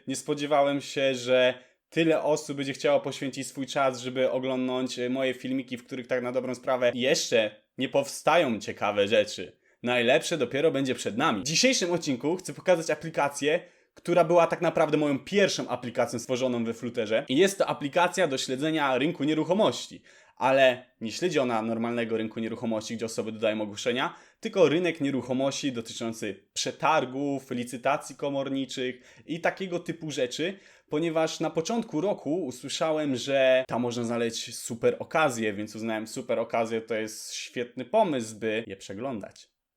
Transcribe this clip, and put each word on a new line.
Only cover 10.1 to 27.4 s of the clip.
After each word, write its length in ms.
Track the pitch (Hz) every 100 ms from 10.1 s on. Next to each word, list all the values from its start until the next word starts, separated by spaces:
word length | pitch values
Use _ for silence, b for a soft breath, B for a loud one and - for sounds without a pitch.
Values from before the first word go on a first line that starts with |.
| 156 - 160
dopiero 320 | 120 135 156
będzie 240 | 139 131
przed 220 | 120 113 107
nami. 240 | 156 104
W 60 | 135
dzisiejszym 460 | 160 254 254 175
odcinku 440 | 170 151 123 143 180
chcę 160 | -
pokazać 380 | 139 - 170 160
aplikację, 680 | 156 160 160 143 - 143 170 b b b
która 300 | - - 175
była 220 | 160 170 165
tak 140 | 160
naprawdę 360 | 165 165 156 147
moją 220 | 147 131
pierwszą 500 | - 202 - - 127
aplikacją 500 | 123 120 127 117 120
stworzoną 460 | - 123 127 120
we 100 | 117
Flutterze. 500 | 113 120 120 107 135 -
I 80 | 135
jest 220 | 190 -
to 80 | -
aplikacja 640 | - 143 175 175 190 165
do 100 | 131
śledzenia 600 | - 131 156 156 139 127
rynku 260 | 156 -
nieruchomości. 800 | 143 156 151 196 165 - - 87 b b b -
Ale 480 | 127 135 131 123 - _
nie 120 | 110
śledzi 260 | - 175 147
ona 240 | 123 113
normalnego 540 | 113 113 117 120 113 113
rynku 240 | 110 117
nieruchomości, 560 | 110 110 117 107 110 113
gdzie 100 | 113
osoby 260 | - 110
dodają 280 | 110 110 107
ogłoszenia, 540 | 107 104 123 123 170 B B B
tylko 280 | 226 196 151
rynek 320 | 160 170 156
nieruchomości 720 | 139 131 135 127 139 - 143
dotyczący 720 | 117 - - 117 113 107 - _
przetargów, 960 | - 131 - 160 156 127 131 143 139